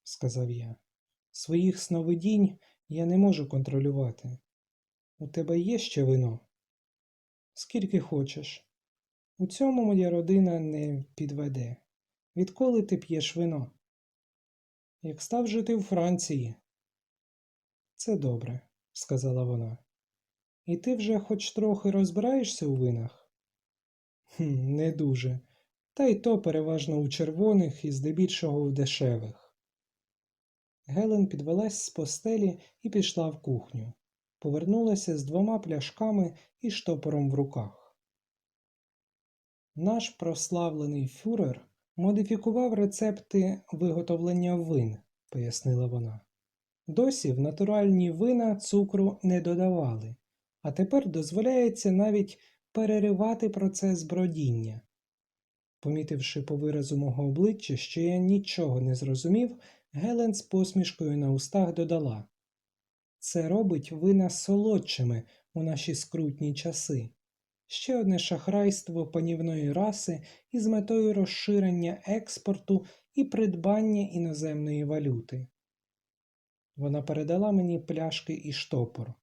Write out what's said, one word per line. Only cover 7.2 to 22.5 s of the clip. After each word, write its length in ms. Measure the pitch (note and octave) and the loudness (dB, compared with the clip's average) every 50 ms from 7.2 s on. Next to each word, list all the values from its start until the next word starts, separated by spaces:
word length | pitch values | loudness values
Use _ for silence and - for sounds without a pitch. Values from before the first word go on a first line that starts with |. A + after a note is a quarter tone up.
| _ _ _ _ _ _ _ | _ _ _ _ _ _ _
"Скільки 460 | - - - - A#3+ G3 G3 - F3+ | -18 -18 -4 -2 -2 -2 2 2 0
хочеш. 680 | C#3 - E3 C#3+ C3+ C3+ - D3+ D3 - - - _ _ _ _ _ _ _ _ _ _ _ _ _ _ _ _ | 0 0 -2 -2 -2 -2 -6 -10 -12 -12 -14 -16 _ _ _ _ _ _ _ _ _ _ _ _ _ _ _ _
У 100 | F#3 F#3 | -6 -6
цьому 360 | - - C#4 C4+ C4 B3 A#3 | -2 0 0 2 2 2 2
моя 260 | G#3+ G3+ F#3+ F3+ F3 | 4 4 4 4 4
родина 500 | E3+ E3+ E3+ E3 F#3+ G3 F#3+ F3+ E3+ E3 | 2 0 2 4 6 6 6 6 4 0
не 440 | D#3+ D#3 D3+ D3+ D3 D3 C#3+ C3+ C#3 - _ | -2 -2 -4 -4 -4 -4 -4 -4 -6 -10 _
підведе. 600 | - D3+ C#3+ C#3+ C#3+ D3 C#3+ C3+ B2+ A#2+ A#2 A#2+ - _ _ _ _ _ _ _ _ _ _ _ | -8 -8 -6 -4 -4 -4 -4 -4 -4 -6 -6 -8 -12 _ _ _ _ _ _ _ _ _ _ _
Відколи 460 | F3 F#3 F#3 - - C4 B3+ A#3+ A3+ | -2 -2 -2 0 0 2 2 4 2
ти 160 | G3+ G#3 F#3+ - | 2 0 -2 -4
п'єш 380 | - - E3 D#3 D3+ - - | -2 -4 -4 -4 -4 -4 -2
вино?" 360 | E3+ E3+ E3+ D#3+ D3 B2+ - - _ _ _ _ _ _ _ _ _ _ _ _ _ _ _ _ _ _ _ _ _ _ _ _ _ | -2 -2 0 -2 -2 -6 -8 -10 _ _ _ _ _ _ _ _ _ _ _ _ _ _ _ _ _ _ _ _ _ _ _ _ _
"Як 200 | - D#3+ D3 - | -10 -10 -10 -10
став 260 | - - - A#3+ A#3+ A3 | -8 -4 -2 -2 0 0
жити 280 | G#3 A3+ G#3+ A3 A#3 | 0 -2 0 0 0
у 60 | A3 | -2
Франції". 720 | G3 - G3 F3 E3+ F3 F3+ F3 - - D#3 C#3 B2 A2+ A2+ - _ _ _ _ _ _ _ _ _ _ _ _ _ _ _ _ _ _ _ _ _ _ _ _ _ _ _ | 0 0 0 2 2 2 2 0 0 -2 -2 -2 -2 -4 -8 -10 _ _ _ _ _ _ _ _ _ _ _ _ _ _ _ _ _ _ _ _ _ _ _ _ _ _ _
"Це 220 | _ - - G#3+ E3+ | _ -4 -2 -2 0
добре", 440 | C#3+ C3 A#2+ A#2 A#2 A#2 A#2+ B2+ - _ _ _ _ _ _ | 0 0 -2 -2 -4 -6 -10 -10 -12 _ _ _ _ _ _
сказала 500 | - - - C#3 B2+ B2 C3+ B2+ B2+ B2+ | -16 -6 -4 -2 -2 0 0 0 0 0
вона. 340 | B2 B2 A#2 A#2 A2+ A2+ - _ _ _ _ _ _ _ _ _ _ _ _ _ _ _ _ _ | 0 -2 -2 -4 -6 -8 -12 _ _ _ _ _ _ _ _ _ _ _ _ _ _ _ _ _
"І 120 | - E3+ E3+ | -4 -4 -4
ти 180 | - B3 B3+ | -2 -2 -2
вже 240 | A3 G#3 G#3 A3 G#3 | 0 0 0 0 0
хоч 320 | G3+ - G#3+ G3+ - - | 0 -2 -4 -4 -4 -6
трохи 400 | - A3 G#3 G#3+ G3+ G3+ - G3+ | -2 0 2 2 2 2 2 0
розбираєшся 760 | G3 G3 G3 F3+ E3 G3+ G#3 B3 C4+ C4+ A#3+ - | 2 4 2 2 2 0 0 2 2 2 0 -2